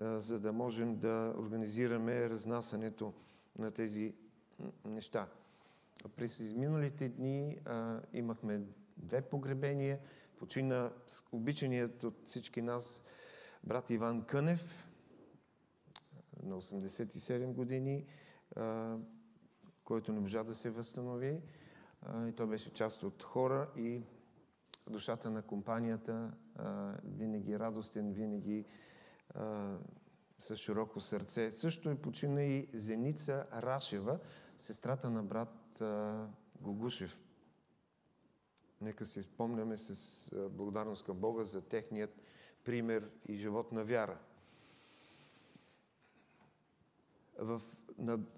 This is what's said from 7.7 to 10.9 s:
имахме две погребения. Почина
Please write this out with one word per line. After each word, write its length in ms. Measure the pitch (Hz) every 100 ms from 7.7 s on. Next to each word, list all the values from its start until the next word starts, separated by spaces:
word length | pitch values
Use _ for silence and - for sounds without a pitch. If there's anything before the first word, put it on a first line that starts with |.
| 117 113 113 -
имахме 480 | 117 117 113 110 104 101 98 - -
две 240 | 90 123
погребения. 800 | 135 143 135 135 139 143 139 139 - - - -
Почина 520 | - - 135 127 120